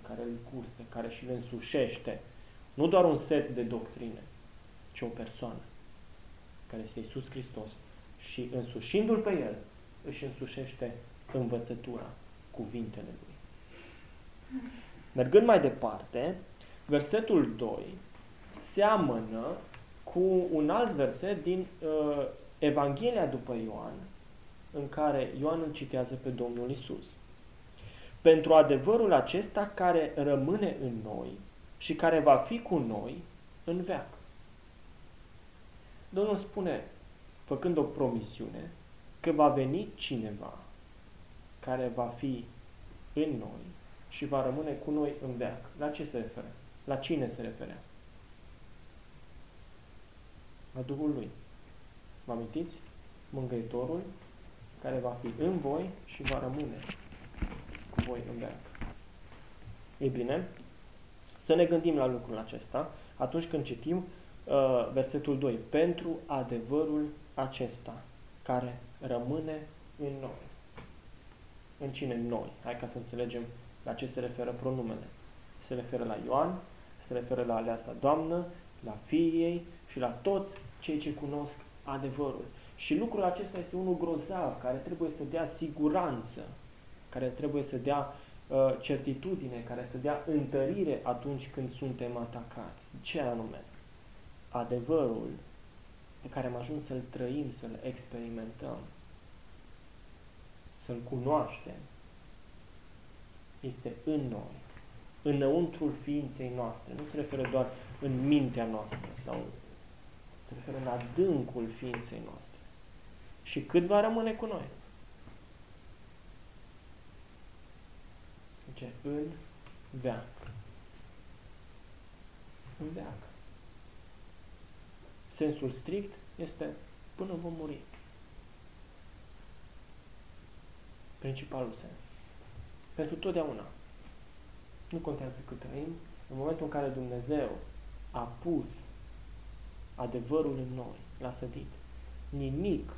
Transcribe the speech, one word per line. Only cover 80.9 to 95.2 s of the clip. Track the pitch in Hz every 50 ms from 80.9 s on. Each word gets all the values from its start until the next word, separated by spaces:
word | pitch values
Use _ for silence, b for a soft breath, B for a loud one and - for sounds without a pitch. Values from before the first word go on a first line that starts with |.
| 156 151
ce | - 151 -
cunosc | - 151 139 143 147 143 - - - - - - - -
adevărul. | 139 135 135 139 135 127 143 147 135 - - - - B B B B B
Și | - - - 294 -
lucrul | 226 233 - 202 190
acesta | 180 180 - 202 196 - 185
este | 170 170 -
unul | 180 185 185 180 160
grozav, | 170 165 165 147 - - 196 180 165 131 - -
care | - 123 127 135
trebuie | - 185 180 165 170 156 156 -
să | 147
dea | 131 147 165 165
siguranță, | 156 - - 170 156 135 - 151 151 151 185 180 156 131 113 110 - - 120 107 - - - - - - - - - - - - -
care | - 127 131 127
trebuie | 123 127 143 147 147 143 135
să | 139 - 127
dea, | 120 139 143 143 139 B B B B B B B - -
uh, | 135 135 135 131 127 131
certitudine, | - - 143 135 - 143 131 135 - 185 190 - 143 127 123 117 117 120
care | 123 123 123 123
să | - 131
dea | 127 147 147 147 - -
întărire | 156 147 139 127 143 139 135 139 185 202 185 156 131 - -
atunci | 123 123 123 - 143 143 127 135 - -
când | 139 131 123 123
suntem | - 143 135 123 123 123 120 120 120
atacați. | 120 117 - 123 117 - - 127 107 85 - - - - - -
Ce | - - - 156
anume? | 139 123 120 113 113 110 104 - - - - - - - - - - - - - - - - - - -
Adevărul | - 123 117 120 123 123 120 131 160 160 143 120 113 113